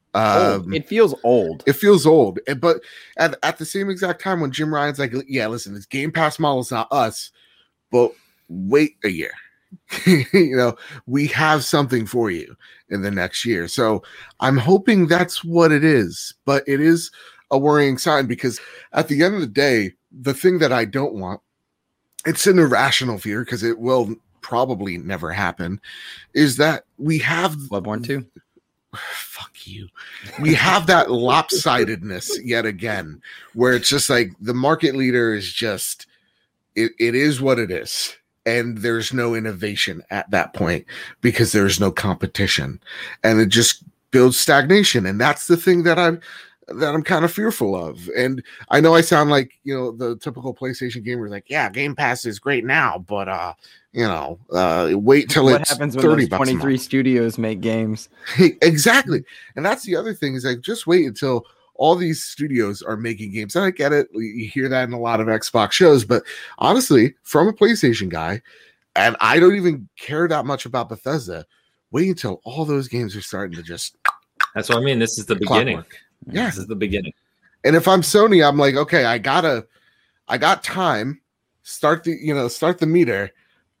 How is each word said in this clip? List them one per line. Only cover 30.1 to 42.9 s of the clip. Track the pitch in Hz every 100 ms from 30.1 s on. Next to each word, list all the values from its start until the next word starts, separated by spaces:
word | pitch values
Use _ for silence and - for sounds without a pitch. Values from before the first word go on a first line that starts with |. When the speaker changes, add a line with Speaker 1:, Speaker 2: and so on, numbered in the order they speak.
| - - -
Speaker 2:
We | 156
have | 139 180 190 165
that | 175 -
Speaker 1:
<laughs> | 120 123 151 - 359
Speaker 2:
lopsidedness | 156 123 120 101 101 90 - 403
yet | 123 117 110
again, | 95 117 101 80 76 - - -
where | 113 123
it's | 123 -
just | 139 -
like | 120 101 -
the | 107
market | 123 135 156 156
leader | 135 127 123 117
is | 107 92
just, | - 113 95 - - - _ _ _ _ _ _
it, | 104 113 -
it | 117
is | 123 151 127
what | 135 120
it | 101
is. | 85 55 - - - _ _ 113
And | 120 120 110
there's | 117 117 104
no | 127 120
innovation | 113 110 92 104 101 - 82 -
at | 98 -
that | 95 78
point | - 85 85 - - - -
because | 123 117 113
there's | 107 98 90
no | 98
competition, | - 101 85 92 - 95 - 67 - -